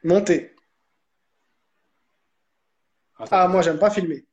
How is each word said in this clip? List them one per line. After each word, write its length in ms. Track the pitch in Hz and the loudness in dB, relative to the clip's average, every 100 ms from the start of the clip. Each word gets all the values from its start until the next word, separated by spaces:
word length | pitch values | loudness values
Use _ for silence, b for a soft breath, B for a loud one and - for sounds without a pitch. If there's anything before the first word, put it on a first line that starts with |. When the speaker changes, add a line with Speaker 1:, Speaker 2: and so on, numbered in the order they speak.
Speaker 1:
Monter. 520 | 160 185 202 165 - _ _ _ _ _ _ _ _ _ _ _ _ _ _ _ _ _ _ _ _ _ _ _ _ _ _ _ | 0 0 0 -2 -4 _ _ _ _ _ _ _ _ _ _ _ _ _ _ _ _ _ _ _ _ _ _ _ _ _ _ _
Speaker 2:
Attends, 80 | 113 | -2
Speaker 1:
Ah, 100 | 190 | 0
Speaker 2:
attends. 80 | 180 | 2
Speaker 1:
moi, 100 | 185 | 2
j'aime 180 | 165 156 | 0 2
pas 100 | 208 | 0
filmer. 340 | 208 175 143 _ | 0 -6 -8 _